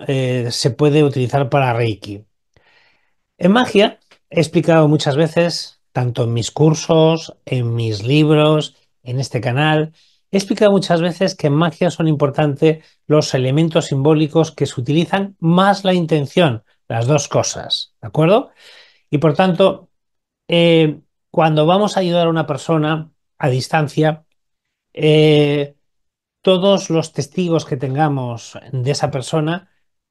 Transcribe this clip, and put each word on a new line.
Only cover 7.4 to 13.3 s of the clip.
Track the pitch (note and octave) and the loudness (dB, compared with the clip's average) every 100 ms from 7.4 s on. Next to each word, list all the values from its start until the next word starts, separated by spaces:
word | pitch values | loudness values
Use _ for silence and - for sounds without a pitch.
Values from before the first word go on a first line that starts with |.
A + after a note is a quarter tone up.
| - | -6
en | C3 A#2 | -4 -2
mis | A#2 A2+ G#2 | -2 -4 -4
libros, | A2+ D3 D3+ D3+ D3+ D3+ D3 _ _ _ | 0 2 4 4 4 2 -2 _ _ _
en | - B2 | -8 -6
este | C3+ B2+ | -4 -4
canal, | A2+ B2+ D3+ D#3 D#3 _ _ _ _ | -2 0 0 0 -2 _ _ _ _
he | G3 | -4
explicado | G3 G3+ G#3 | -2 0 2
muchas | G3 - E3+ | 2 0 -2
veces | F3 D#3+ F#3+ F#3+ | -2 -2 -4 -2
que | D3+ | -2
en | |
magia | C#3+ E3+ - F3 | 0 0 0 -4
son | - D#3+ | 0 -2
importantes | D3+ D3 C3 D3+ C#3 D#3+ D#3+ _ _ - | 0 -2 0 -2 2 0 0 _ _ 0
los | D3+ D3 | 0 2